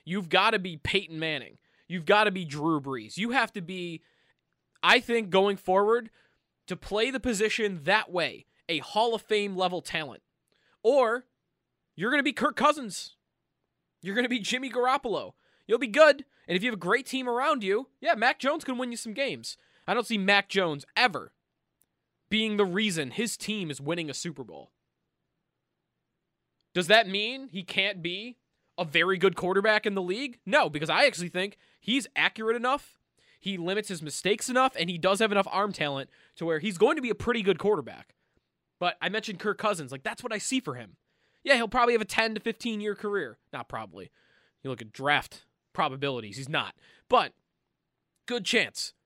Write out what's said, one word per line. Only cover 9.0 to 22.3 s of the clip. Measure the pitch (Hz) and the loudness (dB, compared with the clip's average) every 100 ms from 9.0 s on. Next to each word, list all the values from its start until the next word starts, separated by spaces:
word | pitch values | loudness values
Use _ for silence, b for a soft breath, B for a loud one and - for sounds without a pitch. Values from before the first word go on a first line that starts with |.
| 233 | 2
of | 220 | 0
Fame | - 214 202 | -2 -2 0
level | 185 180 180 | 0 -2 -2
talent. | - 165 147 - _ _ _ _ _ _ | -6 -6 -6 -12 _ _ _ _ _ _
Or | 220 277 226 247 - _ _ _ _ _ _ | 4 6 4 0 -6 _ _ _ _ _ _
you're | - 214 | -6 0
gonna | 285 | 2
be | 277 | 0
Kirk | - 294 - | 0 -2 4
Cousins. | 285 294 226 - - - _ _ _ _ _ _ _ _ | 2 2 -4 -12 -14 -18 _ _ _ _ _ _ _ _
You're | 180 | -4
gonna | 208 240 | -2 0
be | 240 | -2
Jimmy | 180 247 269 | -2 -4 -4
Garoppolo. | 240 247 269 247 165 98 - _ _ - | 0 2 0 0 -4 -6 -14 _ _ -2
You'll | 240 | 0
be | 254 | 2
good. | 277 311 - - _ - | 8 8 8 -2 _ -4
And | 175 | -2
if | |
you | 240 | 0
have | 202 | -2
a | |
great | 175 - - | 0 0 0
team | 262 254 | -4 -2
around | 240 294 285 | 0 0 0
you, | 190 208 269 _ | 0 -2 -2 _
yeah, | 302 | -2
Mac | 240 240 302 | 2 2 2
Jones | 262 320 | 0 -2
can | - 247 | -4 -4
win | 247 | -6
you | 233 | -6
some | 226 | -10
games. | 208 269 127 113 - b b b | -4 -4 -6 -10 -16 b b b
I | |
don't | 226 226 | -2 0
see | 220 | -2
Mac | 190 202 - | 4 2 2
Jones | 196 175 147 - | 0 0 -2 -4
ever | - 247 143 80 _ _ _ _ _ _ _ _ _ _ | 2 2 0 -10 _ _ _ _ _ _ _ _ _ _